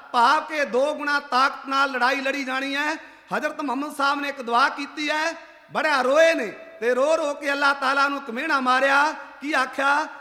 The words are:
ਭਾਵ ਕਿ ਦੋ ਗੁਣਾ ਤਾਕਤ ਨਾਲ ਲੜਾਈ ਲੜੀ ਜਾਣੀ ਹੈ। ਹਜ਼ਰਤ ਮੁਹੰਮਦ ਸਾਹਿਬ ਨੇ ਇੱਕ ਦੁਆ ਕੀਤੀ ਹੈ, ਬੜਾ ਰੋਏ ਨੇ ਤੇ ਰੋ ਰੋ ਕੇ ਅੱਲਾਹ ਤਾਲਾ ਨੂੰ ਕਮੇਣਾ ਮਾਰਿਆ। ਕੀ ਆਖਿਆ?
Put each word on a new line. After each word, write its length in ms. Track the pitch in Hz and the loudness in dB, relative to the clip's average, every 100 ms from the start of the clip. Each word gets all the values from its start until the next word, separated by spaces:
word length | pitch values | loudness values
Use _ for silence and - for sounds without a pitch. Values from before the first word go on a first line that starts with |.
| - | -4
ਭਾਵ 320 | 247 240 311 | 2 4 4
ਕਿ 200 | 302 311 | 0 -4
ਦੋ 300 | 254 240 285 | -2 0 0
ਗੁਣਾ 260 | 285 294 285 | -2 -2 -2
ਤਾਕਤ 480 | 285 254 277 - 269 | 0 2 2 0 -4
ਨਾਲ 220 | 269 277 | 0 0
ਲੜਾਈ 260 | 254 240 277 | 2 2 2
ਲੜੀ 280 | 269 277 | -2 -4
ਜਾਣੀ 320 | 262 262 277 277 | -4 -4 -4 -4
ਹੈ। 180 | 302 311 - - - 185 | -4 -4 -10 -20 -8 -4
ਹਜ਼ਰਤ 240 | 302 302 | -4 -4
ਮੁਹੰਮਦ 360 | 294 247 294 - | -4 -4 -6 -2
ਸਾਹਿਬ 240 | 277 285 | 0 0
ਨੇ 80 | 285 | -4
ਇੱਕ 140 | 277 | -8
ਦੁਆ 260 | 233 233 294 | 0 2 2
ਕੀਤੀ 420 | 302 285 311 294 | 0 -10 -6 -4
ਹੈ, 260 | 302 320 320 - - - | -2 -2 -6 -14 -20 -8
ਬੜਾ 300 | 233 302 277 | -2 0 2
ਰੋਏ 320 | 254 294 330 | 4 6 6
ਨੇ 120 | 311 208 - - - | 4 -2 -8 -16 -6
ਤੇ 140 | 233 | -2
ਰੋ 220 | 254 294 320 | 0 2 2
ਰੋ 180 | 294 | 0
ਕੇ 180 | 285 294 | -4 -4
ਅੱਲਾਹ 220 | 285 285 | 0 2
ਤਾਲਾ 340 | 277 269 277 277 | 2 0 2 2
ਨੂੰ 120 | 277 | 0
ਕਮੇਣਾ 400 | 277 233 220 277 | -6 -6 -2 0
ਮਾਰਿਆ। 540 | 254 254 269 277 302 285 - - | 2 4 4 4 2 -2 -12 -12
ਕੀ 120 | 285 | -2
ਆਖਿਆ? 540 | 294 254 285 277 285 294 - | -2 -2 0 0 0 -2 -8